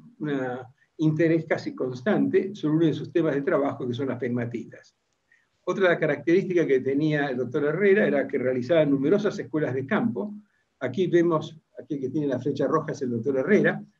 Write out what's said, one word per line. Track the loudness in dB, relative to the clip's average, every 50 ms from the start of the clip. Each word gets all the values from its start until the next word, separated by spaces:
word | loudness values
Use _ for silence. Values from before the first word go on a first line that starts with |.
| -20 -20 -14 -8
una | -6 -4 -4 -4 -4 -4 -6 -8 -10 -14 _ _ _ _ _
interés | -2 0 2 2 2 2 2 2 0 0
casi | -2 -4 -4 -4 -6 -8
constante | -6 -6 -6 -6 -4 -2 0 0 2 2 2 2 2 0 0 -4
sobre | -6 -2 0 2
uno | 2 2
de | 2 0
sus | -2 -4 -4 -2
temas | 0 0 0 0
de | -2 0
trabajo, | 0 0 2 0 0 -2 -4 -6
que | -6 -4
son | -4 -4 -4
las | -4 -4
pegmatitas. | -4 -4 -2 -4 -4 -4 -6 -8 -10 -12 -16 -20 -20 _ _ _ _ _ _ _ _ _ _ _ _ _ _ _ _
Otra | -4 0 2 4 4 4 2
característica | 2 0 0 0 0 2 2 2 2 2 2 2 2
que | 4 2 2
tenía | 2 0 0 0 2 2 2 0 0 -2
el | -2
doctor | -4 -4 -4 -2 -2 0
Herrera | 0 0 2 4 4 6 6 4
era | 4 2 0 0
que | 0 -2 -2
realizaba | 0 0 0 -2 0 2 4 4 4
numerosas | 4 4 2 4 4 2 2 2 0 -2 -4
escuelas | -6 -6 -4 -2 -2 -2 -2
de | -4 -2
campo. | -2 0 0 0 0 -2 -4 -6 -8 -10 -12 -16 _ _ _ _ _ _ _
Aquí | -8 -6 -2 -2 0
vemos, | 2 4 4 4 4 2 0 -2 -4 -12 -18 -20 _ _ -18
aquí | -12 -8 -8
el | -6
que | -4 -4
tiene | -2 -2 -2
la | -2 -2 -2
flecha | -2 -2 -2 0 0
roja | 0 0 0 -2 -2
es | -6 -6 -4
el | -4
doctor | -4 -2 -2 -2 -2 0
Herrera. | 2 4 4 4 4 2 0 -2 -6 -14 _ _